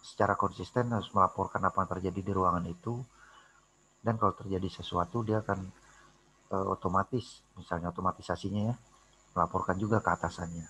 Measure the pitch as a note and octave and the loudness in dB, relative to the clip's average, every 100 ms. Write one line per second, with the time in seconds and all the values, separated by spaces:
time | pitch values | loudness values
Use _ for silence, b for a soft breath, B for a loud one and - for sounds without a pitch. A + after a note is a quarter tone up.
0 | - - G2+ G2+ G2 - F#2 B2+ A#2+ A2+ | -16 2 4 4 0 -2 -2 0 2 0
1 | - G2+ F#2 - F#2+ - F#2+ - F#2 F2+ | 0 4 4 4 -2 2 2 2 0 0
2 | F#2 F#2 F#2+ F#2+ F2+ F2 F2 E2+ A2+ A#2+ | -2 -2 -2 2 4 2 -2 -6 -6 -6
3 | B2+ B B B B B B _ _ _ | -8 B B B B B B _ _ _
4 | A2 A2 G2+ - G2 F#2+ F#2 - F2 F2 | -2 2 2 0 -4 -2 -2 -6 -4 -2
5 | E2+ A#2+ A2 G#2+ G#2 F#2+ F#2 - B B | 0 -2 0 0 0 -4 -4 -14 B B
6 | B B _ _ _ G2 G2 F#2+ F#2 F#2+ | B B _ _ _ -2 -2 0 2 2
7 | G2 B2+ - - _ - E2+ F2 E2+ F2 | 2 -4 -6 -20 _ -20 -6 -4 -2 -2
8 | F#2 - G2+ F2 G2 G#2 G#2+ C3 - - | -2 -4 -6 -4 -2 -2 -2 -4 -10 -20
9 | _ _ _ F2+ E2+ F#2+ - F#2 G#2+ A2 | _ _ _ -2 0 0 0 0 2 2
10 | - F2 E2 - E2+ E2+ | 2 0 -2 -4 -8 -8